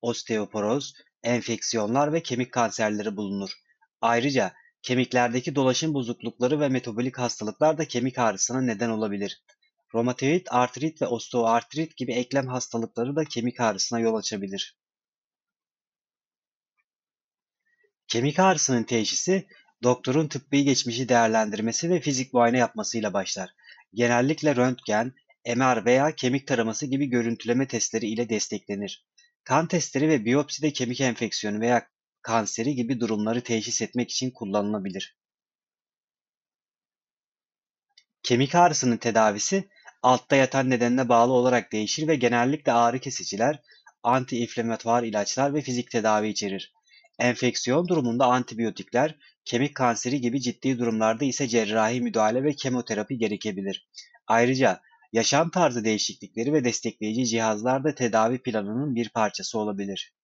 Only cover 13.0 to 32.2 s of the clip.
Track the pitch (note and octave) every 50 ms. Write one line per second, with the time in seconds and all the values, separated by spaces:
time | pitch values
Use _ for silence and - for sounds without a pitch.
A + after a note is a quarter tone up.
13 | A#2 B2+ C#3+ D3+ D#3 D3+ - A#2+ A2+ B2 - - B2 A2 G#2 F#2+ - - A#2+ A#2
14 | A2+ A2+ A2+ A2 G#2 - - G#2 G2 G2 F#2+ G2 - - _ _ _ _ _ _
15 | _ _ _ _ _ _ _ _ _ _ _ _ _ _ _ _ _ _ _ _
16 | _ _ _ _ _ _ _ _ _ _ _ _ _ _ _ _ _ _ _ _
17 | _ _ _ _ _ _ _ _ _ _ _ _ _ _ _ _ _ _ _ _
18 | _ _ - A2+ A#2 C#3+ C#3+ - F#3 F#3+ F#3 D3+ - - C3 A#2+ A2 - B2 A#2
19 | G#2+ - - - - - F#3 F#3+ - _ _ _ _ _ _ _ - A#2+ B2 A#2+
20 | _ - B2+ D3+ D#3+ D3 - C3+ - _ - C#3 C#3+ C#3 C3+ B2 - B2 A2+ A#2
21 | C3 A2 B2 A#2 A#2 A2+ A2 A2+ A2 G#2+ G#2 G#2 G#2+ A2+ A2+ - - E3 F3+ F3
22 | - D3 C#3 B2+ C3 - - B2 A#2+ A#2+ A#2 B2+ A#2+ A2 - - G#2+ - - A#2
23 | G#2+ G#2 F2+ G2+ F#2+ - - G2+ F#2 F2+ _ _ _ - - - - _ _ G2+
24 | A#2 A#2+ A#2+ A#2+ B2+ C3+ D#3 D3+ - D3+ C#3+ B2 B2 B2+ B2+ - - - G#2+ G#2+
25 | A#2 B2+ - _ _ _ _ _ _ A#2 A#2+ A#2+ C3 B2+ B2+ A2+ F#2+ A#2 B2 C3
26 | C#3 D#3 D3+ - - B2+ B2 C#3 C3+ - C#3 A#2 A2+ A2 A2 - - C3+ B2+ C3+
27 | C#3+ C#3 A#2+ B2 A#2 A#2 A#2 G#2+ - A2 A#2+ B2+ C3+ C3 - A#2 - - - A2+
28 | G#2+ G#2+ A2 A2 A#2+ A2 A2+ G#2 - - - G2+ _ _ G2+ G2 G2+ G2 - -
29 | _ _ _ _ _ _ _ _ _ - B2+ D3 E3 D#3+ - E3+ D3 - - C3+
30 | C#3 D#3 D#3+ C#3 G#2 A2 B2 C#3+ D3 D3 - - C#3 D#3 C#3+ - B2+ A#2 A#2+ A#2+
31 | C#3 B2+ A#2 - B2 G#2+ - - - G#2+ G#2 G#2 A2 A#2+ B2 A#2 - _ _ _
32 | _ _ _ _